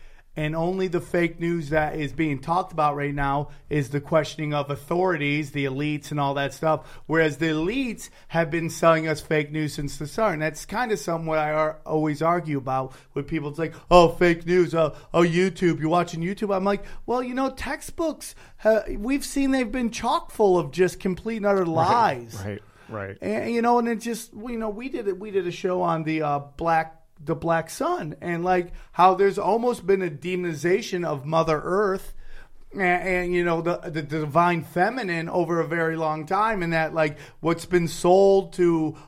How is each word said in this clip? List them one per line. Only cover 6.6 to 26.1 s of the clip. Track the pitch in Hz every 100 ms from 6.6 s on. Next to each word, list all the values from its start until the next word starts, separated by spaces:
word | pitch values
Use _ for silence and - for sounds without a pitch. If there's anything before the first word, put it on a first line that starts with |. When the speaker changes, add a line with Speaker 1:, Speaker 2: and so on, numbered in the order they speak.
| 160 156 - - -
Speaker 1:
Whereas | 160 156 135
the | 160
elites | 156 170 262 247 202 - - -
have | 165 160
been | 165 165
selling | - 165 160 160
us | 151
fake | - 156 147
news | 156 151
since | 151 143 -
the | 147
start. | - 220
And | 151
that's | 156 151 -
kind | 208 247
of | 208
something | - 165 160
what | 156
I | 151
ar-, | 156 156 - -
always | 156 156 147
argue | 165 175 156 139
about | 123 131 131 - - 147
with | 143
people. | 160 143
It's | 143
like, | 160 - -
"Oh, | 180 170
fake | - 175 170 165
news. | 180 160
Oh, | 165 156 - -
oh, | 165
YouTube. | 175 170 185 - 175 147
You're | 156
watching | 175 170 165
YouTube." | 170 202 208 196
I'm |
like, | 196 202 - - -
"Well, | 247
you | 254
know, | 254 269
textbooks, | 262 247 302 - - 330 - - - - -
uh, | 214 220 - -
we've | 226 277 -
seen | 277 277
they've | 269 226
been | 254 226
chock | - 233 330 -
full | - 202 180
of | 147
just | 165 180 -
complete | 196 175 226 226
and | 202
utter | 196 170
Speaker 2:
Right, |
Speaker 1:
lies." | 160 175 233 208 127 117 110 101
Speaker 2:
right, | 104 - - -
right. | 110 98 98
Speaker 1:
And, | 190 220 226
you | 233
know, | 233 240
and | 233
it | 226
just, | 233 226 -
you | 208 240 226
know, | 220
we | 208 269
did | 277 202
it. | 180
We | 214
did | 190 175
a |
show | 170 185 180
on | 175 165
the, | 156